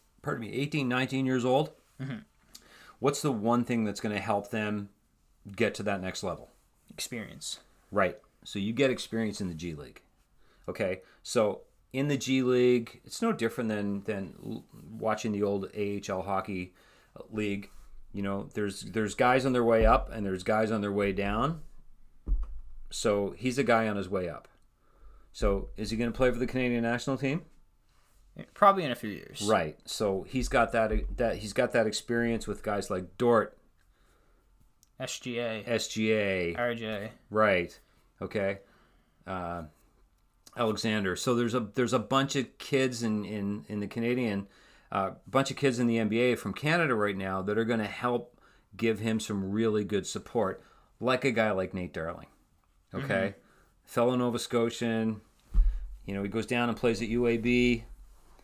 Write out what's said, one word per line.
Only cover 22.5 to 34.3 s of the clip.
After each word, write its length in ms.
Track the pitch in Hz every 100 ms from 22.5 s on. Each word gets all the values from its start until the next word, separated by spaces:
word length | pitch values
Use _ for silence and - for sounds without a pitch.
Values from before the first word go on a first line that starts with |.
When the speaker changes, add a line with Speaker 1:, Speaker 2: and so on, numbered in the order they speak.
| - - - -
Speaker 1:
So 420 | - 113 101 101 69
he's 200 | 127 127
a 60 |
guy 240 | 120 113 110
on 80 | 101
his 120 | 90
way 220 | 95 87
up. 180 | 73 - - - _ _ _ - - -
So 360 | - 104 98 - -
is 120 | 107
he 80 | 113
gonna 140 | 120
play 180 | 107 127
for 80 | 120
the 80 | 123
Canadian 380 | 123 123 120
national 340 | 117 120 - 131
team? 240 | 139 156 - - - _ _ _ _ _ _ - -
Speaker 2:
Probably 300 | - 202 190
in 80 | 147
a 40 | 117
few 140 | 107
years. 320 | 98 - -
Speaker 1:
Right. 380 | 104 101 80 - -
So 420 | - 104 95 92
he's 180 | 131 117
got 240 | 127 113
that, 440 | 117 110 107 - -
that, 200 | 113 -
he's 160 | 107
got 180 | 113 123
that 160 | 120 110
experience 580 | - - 117 117 113 -
with 160 | 98
guys 300 | 107 104 -
like 260 | 95 92 -
Dort, 400 | 120 117 - - _ _ _ _ _ _ _